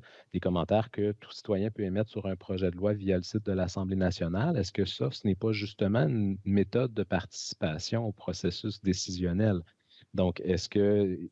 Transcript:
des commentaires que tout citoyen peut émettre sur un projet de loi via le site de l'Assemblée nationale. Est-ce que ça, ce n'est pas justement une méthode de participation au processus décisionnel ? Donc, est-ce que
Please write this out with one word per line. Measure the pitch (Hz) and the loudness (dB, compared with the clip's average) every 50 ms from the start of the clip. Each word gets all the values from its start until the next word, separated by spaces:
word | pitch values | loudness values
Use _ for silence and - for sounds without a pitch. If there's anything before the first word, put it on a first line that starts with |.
| - - - - - _ | -2 -6 -16 -20 -16 _
des | - 90 | -6 -2
commentaires | - 92 90 87 82 - 101 110 110 - | 0 2 2 2 2 4 2 2 2 0
que | - - 101 104 107 | -2 -2 -2 -2 -2
tout | - - - | -4 -10 -16
citoyen | - - - - 101 95 101 110 | -16 -10 -4 -2 0 0 0 -2
peut | 104 - | -2 -4
émettre | 104 92 92 101 110 - | -4 -2 0 -2 -2 -2
sur | - 110 - | -4 -6 -6
un | 98 95 | -4 -6
projet | 92 - - 95 92 98 90 | -6 -6 -6 -2 0 0 -2
de | 87 | 0
loi | 90 98 104 107 | 0 0 0 0
via | 101 98 95 95 | 0 2 2 2
le | 90 92 | 2 0
site | - - 110 107 | -2 -4 -2 -2
de | 104 | 0
l'Assemblée | 95 92 92 87 - 101 95 95 98 | 0 0 0 0 -2 -2 -2 0 2
nationale. | 95 92 87 85 - 87 82 85 98 127 175 175 | 2 2 2 2 0 -2 -2 0 0 0 2 2
Est-ce | 113 92 - | 0 0 0
que | - - 98 | 0 -2 -2
ça, | - - - 127 135 | -2 -2 -2 -2 -2
ce | - - - | -2 -2 0
n'est | 107 92 | 0 0
pas | 92 - 113 107 | 2 0 0 0
justement | 104 104 104 - - 110 95 104 120 147 | 0 -2 -6 -2 0 0 2 4 2 2
une | 156 127 110 101 98 98 98 - | 2 2 0 0 0 -2 -2 -2
méthode | 98 98 101 95 - - 120 131 127 110 | 2 4 4 4 4 2 0 0 0 -2
de | 107 | -4
participation | 98 - 98 87 - - - - - - - - 104 85 78 85 - - 110 117 117 | -2 0 -2 -2 -2 -6 -10 -12 -12 -12 -6 -4 -2 -2 -2 -4 -4 -2 -2 -2 -2
au | 110 | -4
processus | 98 - - - 85 - - 90 85 - - 110 101 - - | -6 -6 -6 -8 -6 -2 -2 -4 -2 -2 -6 -6 -8 -2 0
décisionnel ? | 95 90 92 - - 92 87 90 87 85 95 110 110 98 87 82 - _ _ _ _ _ - - _ - | 0 0 0 -2 -6 -4 -2 -2 0 2 2 2 2 2 0 -2 -8 _ _ _ _ _ -20 -18 _ 0
Donc, | 98 92 90 87 - | 2 2 2 2 0
est-ce | - 90 92 87 - - | 0 0 0 0 -2 0
que | - 104 101 101 104 104 101 95 92 76 85 - | 2 4 4 6 6 4 2 2 -2 -4 -8 -12